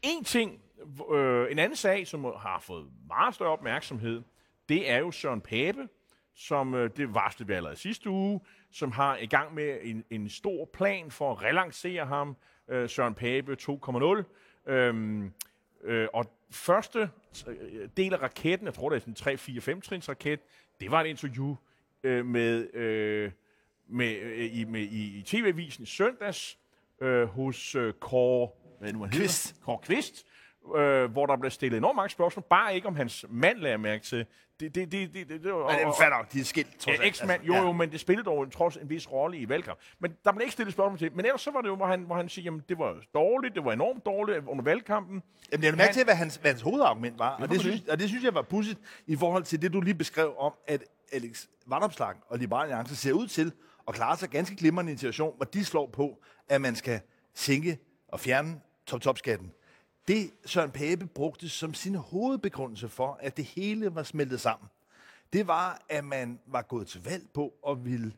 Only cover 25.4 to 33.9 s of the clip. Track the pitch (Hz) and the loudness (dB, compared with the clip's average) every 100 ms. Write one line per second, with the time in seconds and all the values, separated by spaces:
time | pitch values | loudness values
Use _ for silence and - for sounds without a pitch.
25.4 | 226 170 170 - 117 - 208 254 208 180 | 2 0 -6 -12 -12 0 0 2 -6 -6
26.4 | - - _ _ _ _ 131 123 117 107 | -10 -14 _ _ _ _ 2 2 2 0
27.4 | 135 123 - 139 120 107 - 127 123 127 | -4 -4 -4 -2 -2 -2 0 4 6 4
28.4 | 120 - - - 104 110 101 131 196 175 | 2 -4 -20 -12 -8 -6 -2 0 2 0
29.4 | - - - 113 - 214 - - - - | -4 -10 -6 -6 0 0 0 -10 -20 -20
30.4 | - _ - 151 143 135 127 117 143 135 | -20 _ -4 2 6 6 4 2 4 4
31.4 | 131 - 131 117 151 269 196 - 175 185 | 2 -2 0 4 4 4 0 2 2 2
32.4 | - 180 220 190 202 160 120 - - 117 | 4 6 6 0 -2 -2 -2 -4 -8 4
33.4 | 160 240 156 110 107 | 4 4 0 0 0